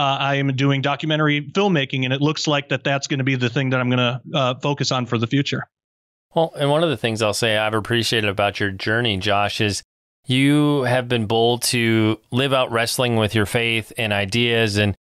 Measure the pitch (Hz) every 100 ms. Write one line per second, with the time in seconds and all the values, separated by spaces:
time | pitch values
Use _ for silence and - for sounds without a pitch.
0 | 139 139 139 139 139 131 139 139 143 143
1 | 156 156 151 147 143 190 202 160 135 135
2 | 127 135 147 151 - 143 139 131 147 139
3 | - 139 131 131 123 120 131 127 123 123
4 | 123 123 - 151 127 127 143 143 127 131
5 | 117 117 117 139 143 131 - _ _ _
6 | _ _ _ 170 160 - 143 147 170 127
7 | 117 107 107 98 117 107 107 110 101 117
8 | 107 117 104 98 101 - 101 95 - 113
9 | 120 95 101 101 101 - 107 95 - _
10 | _ _ - 127 139 147 147 147 123 127
11 | 120 120 104 113 117 120 - 123 117 113
12 | 110 110 - 120 139 131 127 117 117 -
13 | 123 113 107 113 101 120 117 113 - -
14 | 110 101 101 113 120 117 113 101 104 98
15 | _